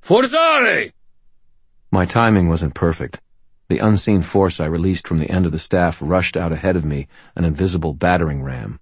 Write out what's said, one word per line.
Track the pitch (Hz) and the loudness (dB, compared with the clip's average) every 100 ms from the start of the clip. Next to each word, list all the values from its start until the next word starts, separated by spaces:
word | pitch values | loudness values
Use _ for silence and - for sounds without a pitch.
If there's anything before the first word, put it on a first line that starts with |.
Forzare! | - 208 262 302 330 302 240 175 98 _ - - - - _ _ _ _ - | 2 2 4 2 2 2 2 0 -4 _ -20 -20 -20 -20 _ _ _ _ -2
My | 95 90 | 0 2
timing | 117 117 104 87 | 2 4 4 4
wasn't | 82 82 | 0 -2
perfect. | - 85 78 64 - _ _ - _ _ | -2 -2 -2 -8 -14 _ _ -20 _ _
The | - | -2
unseen | 107 101 - 101 | 2 2 2 0
force | 80 98 95 - | 2 2 2 0
I | 78 | -4
released | 82 90 90 - | -2 -2 -2 -2
from | 82 | -4
the | 78 | 0
end | 92 | 0
of | 90 | 0
the | 80 | -2
staff | - 92 87 - | -2 0 0 -2
rushed | 73 90 87 87 | -2 0 0 -2
out | 85 | -4
ahead | 80 95 92 | -2 -2 -2
of | |
me, | 76 71 67 - - - | -2 -4 -8 -16 -20 -4
an | |
invisible | 85 71 95 87 80 | -2 0 -2 -2 -4
battering | 73 87 90 82 69 | -2 0 2 0 -4
ram. | 67 65 52 55 | -6 -8 -10 -14